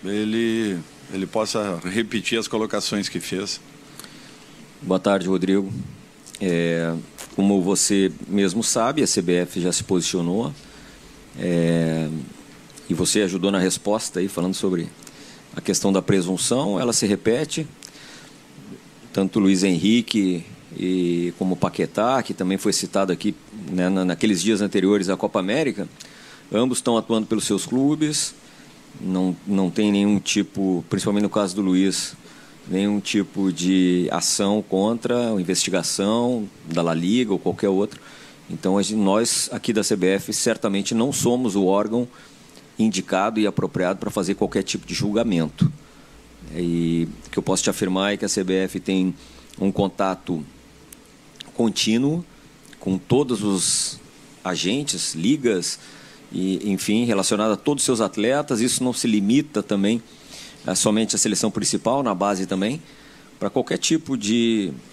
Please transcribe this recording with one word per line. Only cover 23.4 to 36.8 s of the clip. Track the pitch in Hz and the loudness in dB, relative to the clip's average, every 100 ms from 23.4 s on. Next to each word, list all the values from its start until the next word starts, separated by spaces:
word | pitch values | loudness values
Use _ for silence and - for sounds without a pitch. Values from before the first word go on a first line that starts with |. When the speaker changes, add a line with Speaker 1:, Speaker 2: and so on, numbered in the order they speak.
| - 110 - | -14 -14 -6
Speaker 2:
né, | 92 90 | 0 0
na, | 95 | 2
naqueles | 92 85 110 95 | 0 0 0 2
dias | 95 104 | 2 0
anteriores | 101 101 92 104 92 | 2 2 4 2 2
à | 95 | -2
Copa | 104 104 | 0 -2
América, | 92 123 147 104 82 - - - - - - | 0 0 -2 -4 -8 -12 -20 -20 -20 -20 -4
ambos | 104 127 120 | 0 0 0
estão | - 113 | 2 2
atuando | - 113 107 | 2 -2 0
pelos | 110 | -2
seus | - 101 - | 0 -2 0
clubes, | 127 139 156 151 147 - - - - - - - - | 0 2 2 0 -2 -4 -8 -20 -20 -20 -20 -20 -10
não, | 90 92 92 82 - | -4 0 0 -2 -2
não | 98 92 | 0 0
tem | 82 104 | 2 2
nenhum | 101 101 101 | 4 4 2
tipo, | - 104 101 - 95 90 80 | 2 -2 -2 -2 0 0 -2
principalmente | 98 107 101 | -2 0 0
no | 104 | 2
caso | 104 101 | 0 0
do | 92 | 0
Luiz, | 95 92 95 90 - - - - - - - | 2 4 4 0 -6 -10 -20 -20 -20 -20 -6
nenhum | 92 101 104 | -2 0 0
tipo | 98 107 95 - 95 | 0 0 0 0 0
de | 82 90 95 92 90 87 | 2 2 4 4 4 2
ação | 87 - - 101 104 | 0 -2 0 2 0
contra, | 98 95 101 117 117 120 117 | 0 0 0 0 -2 0 0
ou | 104 | 0
investigação | 87 90 - 90 85 - 101 117 120 123 101 - 80 | 0 0 0 0 -2 -2 0 2 0 -2 -6 -12 -6
da | 82 | 0